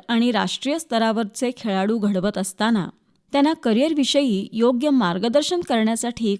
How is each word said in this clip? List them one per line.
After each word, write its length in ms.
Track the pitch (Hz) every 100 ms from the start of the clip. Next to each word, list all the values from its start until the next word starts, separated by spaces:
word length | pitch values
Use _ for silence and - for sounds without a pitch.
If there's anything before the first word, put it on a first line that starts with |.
| -
आणि 220 | 233 240
राष्ट्रीय 480 | 220 180 - 262 320
स्तरावरचे 720 | - 226 226 220 214 - 247 254
खेळाडू 420 | 226 190 196 233
घडवत 400 | 202 190 196 190
असताना 500 | 190 - 214 220 165 - _ _ _
त्यांना 200 | 277 285
करिअरविषयी 960 | 320 240 220 302 302 254 285 277 190 -
योग्य 380 | 214 233 247 302
मार्गदर्शन 720 | 269 185 180 226 269 294 359
करण्यासाठी 760 | 349 233 220 226 240 240 220 196